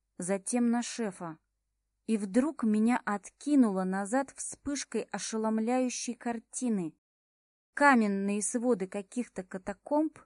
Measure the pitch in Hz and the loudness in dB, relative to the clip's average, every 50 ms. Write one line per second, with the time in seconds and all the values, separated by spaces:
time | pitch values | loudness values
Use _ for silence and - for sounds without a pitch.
0 | _ _ _ - 180 175 196 190 190 - 240 247 240 233 233 240 233 - - - | _ _ _ -8 -4 -2 -2 -2 -2 -2 0 0 2 2 2 0 -2 -4 -6 -6
1 | 226 196 180 - 180 160 156 - _ _ _ _ _ _ _ _ _ _ _ _ | -6 -6 -6 -8 -12 -12 -12 -14 _ _ _ _ _ _ _ _ _ _ _ _
2 | _ - 226 202 214 190 185 247 269 320 - - - 220 214 214 220 233 247 - | _ -2 -2 -2 -2 2 2 2 2 2 -2 0 0 2 4 4 4 4 2 2
3 | - - 202 202 - - - _ - 285 294 277 240 214 190 190 185 185 190 196 | 0 -4 -4 -4 -6 -12 -20 _ -2 4 6 6 6 6 4 0 0 0 -2 -4
4 | 202 190 233 269 269 - - - - - - - _ 277 285 262 - - - 220 | -2 -2 -2 -2 -2 -2 -8 -12 -12 -12 -12 -10 _ -6 -6 -6 -6 -6 -6 -6
5 | - - - 196 - - 226 220 220 220 220 220 220 233 254 254 254 247 - - | -4 -4 -8 -8 -6 -6 -4 -2 -2 0 0 0 0 0 2 2 0 0 -2 -4
6 | - 247 226 - - 240 226 226 - _ - - 254 240 214 190 170 151 - _ | -6 -8 -8 -6 -6 -6 -6 -6 -10 _ -8 -4 -2 0 0 0 -2 -4 -8 _
7 | _ _ _ _ _ _ _ _ _ _ _ _ _ _ _ - 285 285 262 233 | _ _ _ _ _ _ _ _ _ _ _ _ _ _ _ 4 6 6 8 6
8 | 214 202 196 196 196 202 202 208 202 - - 240 233 254 233 180 190 185 - 202 | 4 4 2 0 0 0 0 -2 -2 -2 -2 0 2 2 0 0 -2 -4 -6 -8
9 | 196 - - 247 226 - _ 196 185 - - 185 - 202 202 - _ - 285 302 | -10 -6 -6 -6 -6 -6 _ -12 -10 -10 -12 -10 -8 -10 -10 -10 _ 0 0 0
10 | 311 302 - - - | 2 0 -4 -10 -20